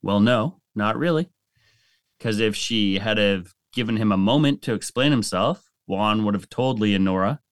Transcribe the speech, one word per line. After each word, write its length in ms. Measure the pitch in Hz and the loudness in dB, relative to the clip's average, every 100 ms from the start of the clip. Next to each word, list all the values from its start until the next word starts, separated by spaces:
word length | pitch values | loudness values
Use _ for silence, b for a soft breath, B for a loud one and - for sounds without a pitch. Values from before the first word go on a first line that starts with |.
Well, 200 | 98 101 | 0 2
no, 400 | 107 123 110 - _ - | 4 2 0 -6 _ -4
not 220 | 104 113 | -2 -2
really. 300 | 165 160 180 _ _ _ _ _ _ _ _ _ | -2 -2 -4 _ _ _ _ _ _ _ _ _
'Cause 200 | 117 107 | -4 0
if 160 | 110 104 | 0 -2
she 440 | - 113 101 95 | -4 0 0 0
had 180 | 104 107 | -2 0
have 360 | 101 98 87 _ _ | 2 0 -4 _ _
given 240 | - 117 110 | -6 -2 0
him 140 | 107 | 0
a 60 | 95 | 2
moment 440 | 98 139 147 - | 2 2 2 0
to 100 | - | -4
explain 380 | 107 - - 139 | -6 -6 -2 0
himself, 580 | 135 104 92 113 185 _ _ - | 2 0 -2 -2 -2 _ _ -8
Juan 380 | 95 107 107 | -2 0 0
would 100 | 107 101 | 0 -2
have 140 | - | -6
told 300 | - 131 113 | -4 -2 0
Leonora 640 | 107 98 95 95 98 147 _ | 2 2 2 2 0 -2 _